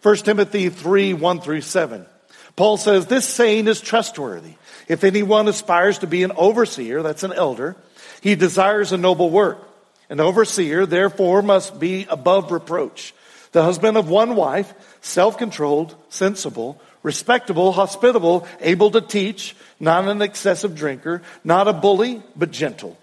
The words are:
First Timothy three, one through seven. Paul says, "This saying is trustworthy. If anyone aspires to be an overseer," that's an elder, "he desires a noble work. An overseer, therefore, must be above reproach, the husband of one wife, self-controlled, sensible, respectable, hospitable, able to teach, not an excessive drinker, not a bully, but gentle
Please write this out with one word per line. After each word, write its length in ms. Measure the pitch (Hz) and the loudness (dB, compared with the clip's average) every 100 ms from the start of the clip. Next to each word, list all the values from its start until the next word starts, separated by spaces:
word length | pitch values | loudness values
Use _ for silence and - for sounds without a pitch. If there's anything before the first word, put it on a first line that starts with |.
First 240 | 214 208 - | 4 2 2
Timothy 440 | 214 196 202 180 | 0 0 0 -4
three, 440 | 175 160 196 196 | -4 0 2 2
one 280 | 170 165 175 | 0 -2 -2
through 200 | 139 156 | -4 -8
seven. 440 | - 185 156 110 90 _ _ - - - | -4 -2 -2 -6 -18 _ _ -20 -20 0
Paul 220 | 202 214 | 2 2
says, 280 | - 196 175 | 2 2 2
"This 220 | 254 - | -2 -2
saying 400 | - 233 214 214 | 0 2 2 0
is 120 | 220 | -2
trustworthy. 760 | - 226 - - 135 90 80 78 _ - - | 0 -2 -2 -8 -10 -10 -14 -20 _ -20 -6
If 160 | 165 | 0
anyone 440 | 196 196 202 214 214 | 2 2 2 2 2
aspires 520 | 202 - 175 190 196 | -2 0 2 2 0
to 80 | 180 | -2
be 160 | 175 | -2
an 80 | 185 190 | -2 2
overseer," 680 | 180 220 214 - 117 135 | 2 4 0 -2 -6 -4
that's 200 | 156 151 | -4 -6
an 100 | 190 | -6
elder, 420 | 185 165 117 139 185 _ _ - - | -2 -2 -2 -8 -10 _ _ -20 -6
"he 140 | 196 196 | -2 2
desires 560 | 175 - 190 208 190 | 2 4 2 2 -2
a 60 | 180 | 0
noble 320 | 180 170 175 | 0 2 2
work. 380 | 175 196 147 - _ _ _ _ | 2 2 -2 -16 _ _ _ _
An 100 | 143 | 0
overseer, 680 | 156 190 220 - 165 160 185 | 0 2 0 0 -2 0 0
therefore, 560 | 175 196 - 185 190 | 0 0 0 2 2
must 380 | 208 196 - - | 4 2 0 -6
be 280 | 165 185 196 | -6 -4 -6
above 420 | 160 131 190 160 | -2 2 2 0
reproach, 600 | 170 - 170 131 - - _ _ - - | -8 -4 -6 -6 -8 -20 _ _ -20 -2
the 120 | 170 | 2
husband 340 | 165 175 220 220 | 2 2 0 2
of 120 | 170 | 2
one 260 | 190 233 233 | 2 2 0
wife, 380 | 151 151 196 - - _ | 0 -2 -6 -12 -20 _
self-controlled, 920 | - - 196 220 233 - 147 147 160 - _ | -8 0 0 0 -8 -4 -2 0 -2 -12 _
sensible, 720 | - 190 202 156 123 117 147 _ _ | -2 -2 -2 -10 -8 -10 -12 _ _
respectable, 680 | 156 147 - 240 247 170 185 | -8 -8 0 0 0 0 2
hospitable, 760 | 185 190 - 240 240 170 175 175 - | 2 -2 2 2 4 2 0 -2 -6
able 300 | 165 180 208 | -2 2 4
to 100 | 226 | 2
teach, 540 | 220 208 190 220 - - - _ | 0 -4 -4 -6 -14 -16 -20 _
not 280 | 156 170 190 | 0 0 0
an 140 | 208 | -2
excessive 540 | 202 208 202 180 208 156 | -4 -2 -2 -2 -4 -4
drinker, 460 | 151 131 156 175 - - | -8 -6 -8 -8 -10 -16
not 240 | - 175 202 | 0 2 2
a 60 | |
bully, 500 | 180 185 196 233 240 - - | 2 2 2 0 -4 -14 -8
but 160 | 160 | -6
gentle 460 | - 151 110 92 87 | -4 -6 -6 -18 -18